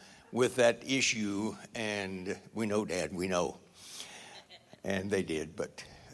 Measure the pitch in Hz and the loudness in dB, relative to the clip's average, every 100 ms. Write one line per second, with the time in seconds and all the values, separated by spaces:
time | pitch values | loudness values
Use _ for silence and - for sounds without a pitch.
0 | - - - 113 123 127 120 117 - 135 | -20 -20 -6 2 4 6 6 6 2 2
1 | 123 113 104 101 107 101 - 120 110 104 | 2 2 0 0 -2 -6 -10 -6 -2 -2
2 | 95 95 92 90 - 104 113 104 104 87 | -4 -6 -4 -6 -6 -4 2 2 2 0
3 | 78 87 92 90 90 - - - - - | -2 0 2 2 2 -2 -16 -20 -16 -14
4 | - - - - - - - - 98 95 | -14 -14 -16 -18 -20 -20 -20 -10 -2 -2
5 | 98 98 80 78 80 87 - - - - | 2 0 2 -2 -4 -6 -8 -8 -16 -18
6 | - | -20